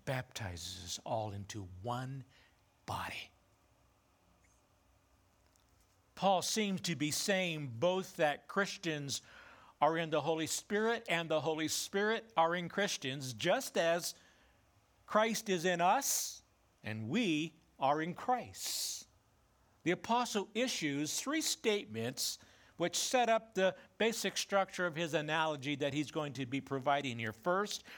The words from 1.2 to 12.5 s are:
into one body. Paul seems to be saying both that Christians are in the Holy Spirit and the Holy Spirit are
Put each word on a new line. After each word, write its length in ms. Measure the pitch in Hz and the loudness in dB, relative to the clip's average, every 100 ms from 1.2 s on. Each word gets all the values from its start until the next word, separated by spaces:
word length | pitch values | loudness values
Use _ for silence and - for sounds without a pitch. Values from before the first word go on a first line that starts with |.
| 107 | -2
into 360 | 101 95 110 92 92 | -6 -8 -10 -10 -8
one 420 | 113 120 131 135 123 - _ _ _ _ - | -4 -4 -4 -10 -12 -20 _ _ _ _ -8
body. 460 | - - - - _ _ _ _ _ _ _ _ _ _ _ _ _ _ _ _ _ _ _ _ _ _ _ _ _ _ _ _ - | -6 -6 -8 -12 _ _ _ _ _ _ _ _ _ _ _ _ _ _ _ _ _ _ _ _ _ _ _ _ _ _ _ _ 2
Paul 260 | 190 185 | 4 4
seems 380 | - 220 208 185 | 2 0 0 0
to 140 | 170 147 | -2 -2
be 140 | 151 | 0
saying 600 | - - 190 180 156 139 113 | 0 2 2 2 -2 -6 0
both 360 | 175 185 180 - | 2 2 -2 2
that 300 | 151 139 - | 2 2 -2
Christians 760 | 190 196 - 170 151 139 123 - - - - - _ | -2 0 -2 -4 -4 -4 -6 -8 -20 -20 -20 -20 _
are 160 | 147 165 | 4 4
in 140 | 165 | 2
the 100 | 151 | 0
Holy 240 | 143 160 156 | 2 0 0
Spirit 580 | - - 208 220 226 - | -4 -2 0 2 0 0
and 180 | 170 160 | -2 2
the 140 | 156 | 2
Holy 260 | 160 156 156 | 2 0 0
Spirit 640 | - - 196 214 220 - - | -2 -2 0 2 0 0 2
are 160 | 165 | 4